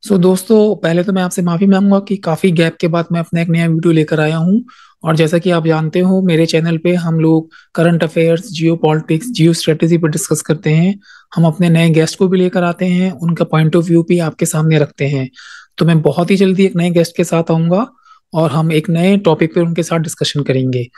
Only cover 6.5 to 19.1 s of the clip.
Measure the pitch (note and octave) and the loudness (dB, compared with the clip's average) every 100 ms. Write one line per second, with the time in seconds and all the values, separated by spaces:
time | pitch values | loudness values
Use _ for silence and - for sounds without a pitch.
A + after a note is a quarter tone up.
6.5 | E3 E3 E3 F3 F3 E3+ E3 D#3+ D#3+ D#3+ | 0 0 -2 0 -2 -2 0 2 2 -2
7.5 | - _ - E3+ E3+ E3 E3+ E3 E3 - | -18 _ -2 0 2 0 0 0 0 -4
8.5 | D#3+ E3 E3 D#3+ D#3 - D#3+ B3 A#3+ E3 | -4 -2 0 0 0 -2 -4 -4 0 2
9.5 | E3 - D#3 E3 E3+ E3 D3+ - D3+ - | 2 -2 0 0 0 0 -4 -4 -6 -4
10.5 | D#3 D#3 D#3 F3 G3+ _ - _ - E3 | -4 0 2 0 -2 _ -20 _ 0 0
11.5 | D#3 F3 E3 E3 D#3+ D#3+ - F#3+ F#3 F3+ | 2 0 2 2 2 0 0 0 0 0
12.5 | F#3 F3 E3+ F#3 F3+ F#3 F#3 E3+ D#3+ E3 | 0 -2 -2 -2 0 -2 -4 -6 -2 -2
13.5 | D#3 D#3 E3+ E3+ E3+ E3 F3 D#3+ - E3 | 0 2 0 2 0 2 0 -2 -4 -4
14.5 | D#3+ D#3+ D#3 C#3+ - C#3+ C#3 C3 - - | -2 0 2 0 -4 -4 -4 -6 -10 -20
15.5 | - - - D#3+ E3 D3+ D3+ F3 G3 G3 | -20 -20 -2 0 2 2 0 0 2 2
16.5 | F#3 F#3+ F3 F3 E3+ E3 - E3+ E3 E3 | 2 0 0 0 0 0 -2 -2 -2 0
17.5 | E3 E3 F#3 C4 _ _ - _ D#3+ D#3+ | 0 0 0 -2 _ _ -20 _ -2 0
18.5 | C#3+ D#3+ D#3 D#3 E3 F3+ | 0 0 0 0 0 2